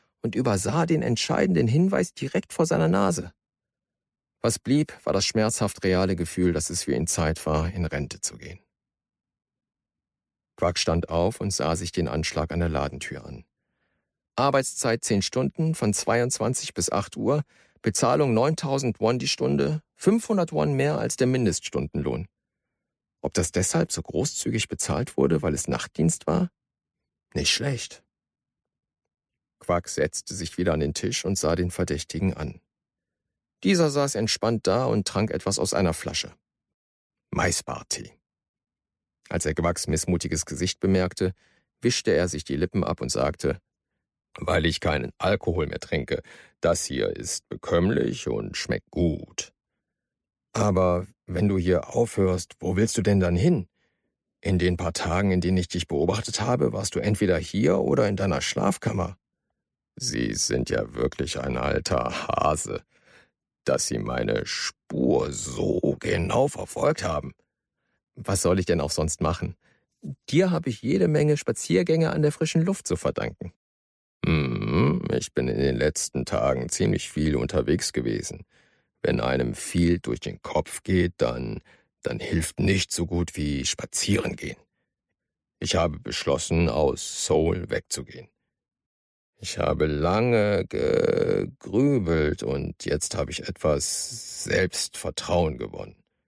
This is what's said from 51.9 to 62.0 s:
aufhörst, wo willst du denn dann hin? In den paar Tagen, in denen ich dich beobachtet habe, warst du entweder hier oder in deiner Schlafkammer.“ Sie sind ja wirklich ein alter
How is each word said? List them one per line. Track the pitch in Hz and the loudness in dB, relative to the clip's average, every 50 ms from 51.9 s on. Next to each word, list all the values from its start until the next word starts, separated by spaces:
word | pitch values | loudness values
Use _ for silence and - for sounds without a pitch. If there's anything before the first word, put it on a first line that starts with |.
| - | 0
aufhörst, | - 95 - - - 95 92 90 90 - - - _ | 0 0 0 2 2 2 2 2 0 -4 -8 -12 _
wo | - 92 90 | -4 -2 2
willst | 92 107 110 - | 2 2 2 2
du | - 95 | 2 2
denn | 101 101 98 | 4 4 4
dann | 92 87 87 | 4 4 4
hin? | 87 107 175 175 117 90 - _ _ _ _ _ _ _ _ _ _ _ _ _ _ | 4 4 4 4 4 0 -4 _ _ _ _ _ _ _ _ _ _ _ _ _ _
In | - - 92 90 | -2 0 2 2
den | 87 90 90 87 | 2 2 2 0
paar | 92 87 85 | -2 -4 -4
Tagen, | - - 85 85 92 101 98 95 | -4 -2 0 0 2 2 2 2
in | 90 87 | 2 2
denen | 87 92 92 | 2 2 2
ich | 90 - | 0 -2
dich | - 90 - | -4 -6 -4
beobachtet | - 78 71 76 87 104 110 110 - - - | -2 -2 0 2 2 0 0 -2 -4 -6 -4
habe, | 107 117 123 127 139 117 104 | -2 0 0 2 0 0 0
warst | 101 101 - - | -2 -4 -4 -4
du | - | -2
entweder | - 104 98 - 107 95 90 80 | 0 0 0 2 2 2 2 2
hier | 87 - - 98 117 80 - - | 0 -2 -2 0 2 2 2 2
oder | - - - - 113 101 | 2 2 2 2 2 2
in | 101 | 2
deiner | - 98 98 82 65 | 0 0 0 0 0
Schlafkammer.“ | - - - - - 101 - - - - - 101 82 80 98 - _ _ _ _ _ _ _ _ _ _ _ _ _ _ _ | -2 -4 -2 0 0 0 0 0 -2 -2 -2 -2 -2 -4 -6 -12 _ _ _ _ _ _ _ _ _ _ _ _ _ _ _
Sie | - - - - 58 60 55 52 | -10 -8 -4 -2 -2 -2 -2 -2
sind | - - - - 64 60 - | -2 -2 0 0 -2 0 0
ja | - 60 52 - - | -2 -2 -2 -4 -2
wirklich | - 62 65 - - 67 - - - | -2 -2 -2 -2 -4 -6 -4 -6 -6
ein | 65 67 64 | -4 -4 -4
alter | 62 62 69 71 69 - - - 62 | -2 -2 0 0 0 0 0 0 0